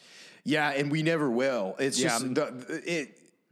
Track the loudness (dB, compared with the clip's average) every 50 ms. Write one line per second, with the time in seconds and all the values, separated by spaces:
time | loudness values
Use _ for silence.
0 | -20 -20 -20 -20 -20 -20 -20 -10 -4 -2 0 2 2 2 2 0 0 0 0 2
1 | 2 2 2 2 2 2 2 2 2 2 2 0 -2 -2 -2 -2 -2 0 0 2
2 | 2 2 2 0 0 0 0 0 0 -2 -4 -10 -8 -8 -8 -6 -4 -4 -4 -4
3 | -4 -6 -12 -20 -20 _ _ _ _ _